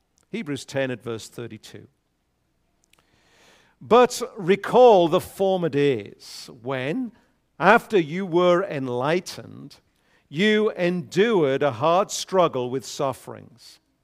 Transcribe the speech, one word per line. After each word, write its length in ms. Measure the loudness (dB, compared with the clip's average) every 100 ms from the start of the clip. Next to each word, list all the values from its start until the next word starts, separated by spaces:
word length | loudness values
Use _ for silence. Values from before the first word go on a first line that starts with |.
| _ _ _
Hebrews 360 | -12 -10 -12 -8
ten 260 | -6 -6
at 100 | -6
verse 280 | -10 -12 -12
thirty-two. 580 | -16 -16 -16 -20 -20 -20 _ _ _ _ _ _ _ _ _ _ _ _ _ _ _ _ _ _ _
But 400 | 2 4 4 2 -10 -6
recall 680 | 0 0 2 6 8 8 6
the 140 | 2
former 480 | -2 -4 -2 0 -2
days 800 | 0 0 0 -6 -16 -20 -20 -20 -16
when, 520 | -10 -8 -6 -6 -8 -12 _ _ _ 0
after 400 | 4 4 4 0
you 280 | 0 -4 -4
were 380 | 2 2 2 0
enlightened, 1120 | -6 -6 -4 -2 -2 -4 -14 -18 -20 -20 -20 _ _ _ _ _
you 420 | -2 0 2 0
endured 920 | -2 -4 -4 -4 0 2 2 0 0
a 80 | -2
hard 400 | -2 0 0 -2
struggle 580 | -6 -4 0 0 -2 -6
with 160 | -8 -8
sufferings, 920 | -6 -6 -6 -14 -20 -20 -20 -20 -20 _ _